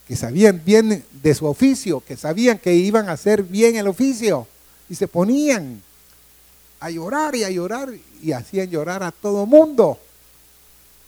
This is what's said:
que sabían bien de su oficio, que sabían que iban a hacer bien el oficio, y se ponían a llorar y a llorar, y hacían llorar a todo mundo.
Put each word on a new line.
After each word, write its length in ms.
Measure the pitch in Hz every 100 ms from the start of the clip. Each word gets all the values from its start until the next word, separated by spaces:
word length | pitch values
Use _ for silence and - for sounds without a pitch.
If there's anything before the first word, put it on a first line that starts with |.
| -
que 80 | 117
sabían 460 | 117 147 214 180
bien 400 | 160 214 220 196 - 135
de 120 | 147
su 120 | 143 156
oficio, 540 | 143 269 262 196 139
que 160 | - 131
sabían 420 | 151 170 247 208
que 160 | 180
iban 340 | 175 190 220 202
a 40 |
hacer 300 | 151 202 208
bien 340 | 185 190 226 226
el 100 | 202
oficio, 600 | 180 269 240 226 151 117 _ _ _ -
y 60 |
se 120 | 180 190
ponían 760 | 175 190 269 302 233 139 110 - _ _ _ _ _ _ _ _ _
a 100 | 165
llorar 460 | 165 165 277 311 254
y 80 |
a 60 | 196
llorar, 400 | 185 175 233 269 220 _ -
y 120 | 160
hacían 380 | 127 - 196 185
llorar 320 | 165 156 190
a 100 | 180
todo 340 | - 208 202 208
mundo. 540 | 302 320 269 175 127 _ _ _ _ _ _ _ _ _ _